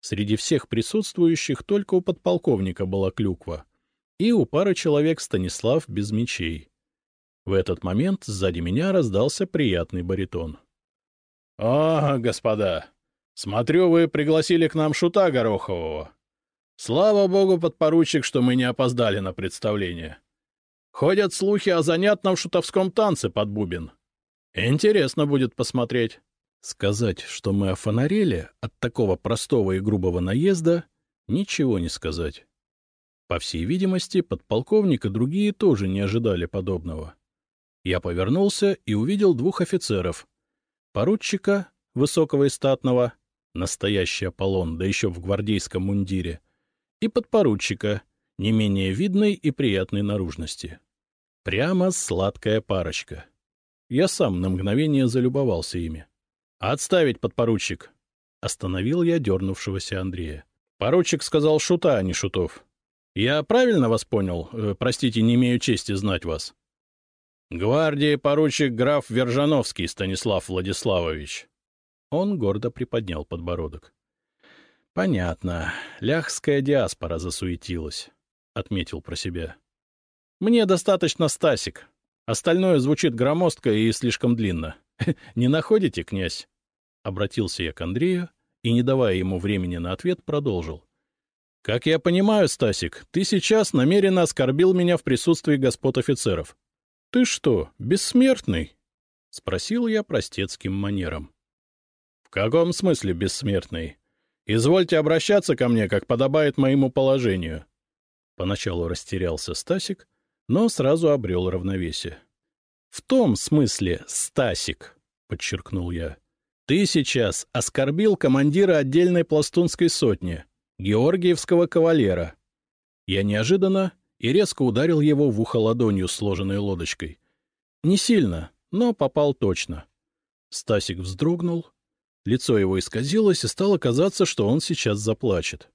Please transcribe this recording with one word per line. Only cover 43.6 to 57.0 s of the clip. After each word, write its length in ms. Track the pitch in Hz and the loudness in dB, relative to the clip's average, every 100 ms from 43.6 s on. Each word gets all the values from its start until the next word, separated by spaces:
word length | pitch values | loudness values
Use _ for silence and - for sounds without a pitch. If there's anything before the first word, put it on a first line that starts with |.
| 87 - 101 101 87 - | -6 -4 -2 0 -2 -4
Аполлон, 540 | 95 - 95 95 85 82 | -6 -4 -2 -2 -2 -4
да 80 | 92 | -2
ещё 240 | 98 104 | -2 -2
в 100 | 87 | -4
гвардейском 600 | 87 98 104 101 - 92 | -4 -4 0 -2 -2 -6
мундире, 580 | 95 101 95 95 85 78 _ _ _ _ _ _ | -2 -2 -2 -4 -4 -10 _ _ _ _ _ _
и 40 | 220 | -2
подпоручика, 960 | 247 226 220 165 104 - 98 104 104 _ _ _ _ | -2 0 2 2 2 -2 -4 -4 -4 _ _ _ _
не 120 | 101 | 0
менее 420 | 110 107 98 95 | 2 2 0 -2
видной 420 | 98 196 190 208 | -2 0 2 2
и 160 | 202 156 | 0 -4
приятной 520 | 139 135 95 92 104 | -2 0 0 -2 -2
наружности. 760 | 101 101 90 80 80 - 82 76 _ _ _ _ _ _ | -2 -2 -4 -6 -10 -10 -14 -16 _ _ _ _ _ _
Прямо 460 | - 95 147 185 180 | -4 -2 0 2 0
сладкая 720 | 180 - 87 95 - - 110 | -2 -4 0 -2 -2 -2 -2
парочка. 640 | - 95 85 - - 76 - _ _ _ _ _ _ | 0 -4 -2 -8 -10 -16 -18 _ _ _ _ _ _
Я 180 | 123 185 | 0 0
сам 320 | - 143 90 | 2 0 0
на 80 | 92 | -2
мгновение 580 | 92 98 113 156 143 127 | -2 0 0 2 2 2
залюбовался 720 | 123 123 135 135 87 80 90 | 2 0 0 0 -2 -4 -6
ими. 280 | 85 78 - _ _ _ _ _ | -6 -8 -14 _ _ _ _ _
"Отставить, 640 | 98 139 - 185 | -4 -4 0 2